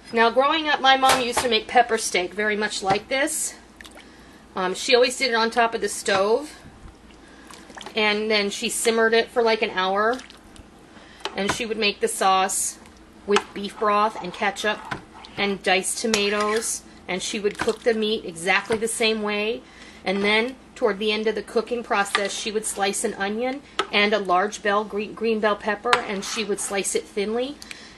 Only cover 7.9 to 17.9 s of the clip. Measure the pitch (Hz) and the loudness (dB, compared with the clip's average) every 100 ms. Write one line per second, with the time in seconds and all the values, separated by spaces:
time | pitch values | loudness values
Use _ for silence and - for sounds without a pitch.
7.9 | 220 214 208 214 214 202 - 226 - 233 | -2 0 0 0 0 0 -2 -4 0 2
8.9 | 226 226 226 226 247 226 220 214 180 190 | 4 4 4 2 2 2 2 0 -2 0
9.9 | 196 220 254 - - - - - - - | 2 0 -2 -8 -20 -20 -20 -20 -20 -20
10.9 | - - - - - 202 - 226 220 208 | -20 -20 -12 -8 -4 -2 -2 -4 0 0
11.9 | 202 214 - 196 190 196 - - - - | 0 -2 2 2 4 2 -2 -4 -8 -18
12.9 | - - - - 196 - 202 202 - 208 | -20 -20 -8 0 0 0 -8 -10 -2 2
13.9 | 208 220 - 180 - 202 - 214 208 - | 4 2 0 -10 -4 -4 -2 -2 -2 -6
14.9 | - - - - - 202 196 202 185 185 | -12 -14 -20 -12 -4 -2 0 2 2 0
15.9 | - 226 214 202 208 208 220 226 - - | -2 2 2 2 0 2 0 -2 -6 -10
16.9 | - - 185 - 220 202 - 233 214 240 | -14 -8 -6 -4 -2 -2 -2 -2 0 0